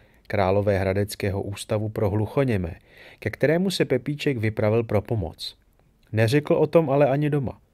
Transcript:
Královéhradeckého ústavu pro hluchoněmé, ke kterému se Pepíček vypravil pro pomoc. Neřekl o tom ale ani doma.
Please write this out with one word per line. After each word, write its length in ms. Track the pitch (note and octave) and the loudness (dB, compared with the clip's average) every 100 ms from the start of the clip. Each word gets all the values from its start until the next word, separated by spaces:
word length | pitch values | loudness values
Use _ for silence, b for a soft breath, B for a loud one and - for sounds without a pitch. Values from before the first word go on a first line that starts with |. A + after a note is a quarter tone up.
| b b - | b b -6
Královéhradeckého 1120 | G2+ F#2 G2+ G#2 F#2+ F#2+ G2 G2+ - G2+ F#2+ | 0 2 2 2 2 0 0 -2 -4 -4 -4
ústavu 480 | - G2+ - G#2+ G#2+ | -6 -10 -4 -4 -4
pro 200 | A2 G#2 | -2 0
hluchoněmé, 640 | G#2 G#2 C#3+ C3+ G2+ E2 - B B B B | 0 0 0 0 0 -2 -10 B B B B
ke 100 | - | -8
kterému 420 | - C3+ E3+ F#3+ | 0 2 2 0
se 140 | - C#3 | 0 0
Pepíček 520 | B2+ D3 D3 D3 B2 | 0 -2 -4 -2 0
vypravil 460 | A2 A2 G#2+ A2+ | -2 0 2 0
pro 180 | A2+ G#2+ | 0 -2
pomoc. 560 | - A2 E2 - - - _ _ _ _ _ | 0 -4 -4 -8 -16 -16 _ _ _ _ _
Neřekl 420 | G#2+ A2+ D3 D3 | 0 2 2 2
o 140 | D3+ D3+ | 2 4
tom 220 | E3+ D3+ | 4 4
ale 200 | C#3 C#3 | 2 2
ani 200 | C#3 D3+ | 2 0
doma. 320 | D3 A2+ - _ | -2 -4 -8 _